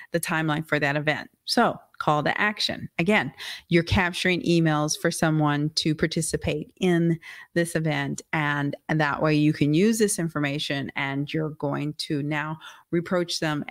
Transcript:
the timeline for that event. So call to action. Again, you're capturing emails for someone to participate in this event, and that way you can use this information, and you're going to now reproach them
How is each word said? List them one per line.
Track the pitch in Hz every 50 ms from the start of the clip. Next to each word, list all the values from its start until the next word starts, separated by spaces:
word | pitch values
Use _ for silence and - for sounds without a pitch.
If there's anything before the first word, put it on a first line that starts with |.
| - - -
the | 170
timeline | - - 175 160 160 156 151 151 160
for | - 151 147
that | 151 139 143
event. | 151 147 151 147 110 - - _ _ -
So | - - - 233 185 - - - _ _ -
call | - - 151 147 139
to | - - -
action. | 202 208 214 - - - - - - - _ -
Again, | 175 180 214 202 131 135 - - - - - - - -
you're | 170 170 165
capturing | - - 208 185 175 180 - - 185 180 170 -
emails | - 175 170 165 160 151 151 151 151 - -
for | - 170
someone | 170 - - 160 156 156 151 147 147 143 147 156 -
to | - - - 151
participate | 156 - 160 - 170 156 - - - - 170 143 151 - - _ -
in | - 185 175 170 170 170 170 165 - - - - - - -
this | 175 170 165 -
event, | 170 160 160 147 143 143 139 147 - - - -
and | 160 151 147 147 147 143 143 139 - _ -
that | 160 156 156 143 139 - -
way | 156 151
you | 151 151 151 151
can | - 147 143 151
use | 156 190 220 233 220
this | 220 202 - -
information, | 170 165 - 151 147 139 139 151 - - 147 139 135 95 -
and | - 143 139 139 139 143 139 -
you're | 160 151 156
going | 151 - - 143 143 143 143 147 147
to | - - - 160 143 139
now | 147 156 147 147 156 160 160 - - - - - -
reproach | - 175 170 - 196 180 175 175 - -
them | - 156 151 147 - -